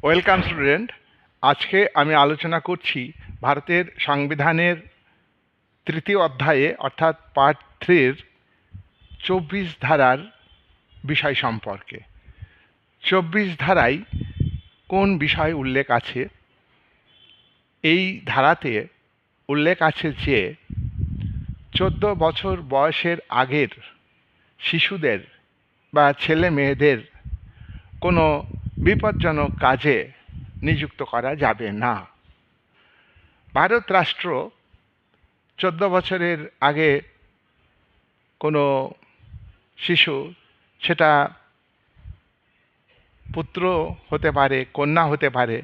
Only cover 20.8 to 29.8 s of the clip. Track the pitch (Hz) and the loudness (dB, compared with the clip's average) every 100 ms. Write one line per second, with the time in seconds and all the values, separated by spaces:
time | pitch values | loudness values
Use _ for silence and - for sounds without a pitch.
20.8 | - - - - - - - - - - | -8 -6 -6 -6 -8 -8 -12 -14 -6 -2
21.8 | 190 156 208 190 160 160 190 185 147 135 | 0 0 -2 0 0 0 -4 -6 -2 0
22.8 | 151 156 175 170 - 120 131 147 127 - | 2 0 -2 -4 -2 0 2 0 -2 -4
23.8 | - _ _ _ _ _ _ _ - 165 | -20 _ _ _ _ _ _ _ -4 -2
24.8 | - 196 151 101 - _ _ _ _ _ | -2 -2 -2 -2 -6 _ _ _ _ _
25.8 | _ 147 143 143 - 160 175 147 139 135 | _ 2 4 2 0 0 2 2 0 2
26.8 | 147 123 - - - - - - - - | 2 2 -4 -20 -14 -14 -16 -20 -20 -20
27.8 | - - 175 175 156 147 - - - - | -20 -8 0 2 2 0 -6 -12 -12 -2
28.8 | 165 214 214 208 175 156 147 - 131 131 | 0 2 0 -2 -2 0 -2 0 2 2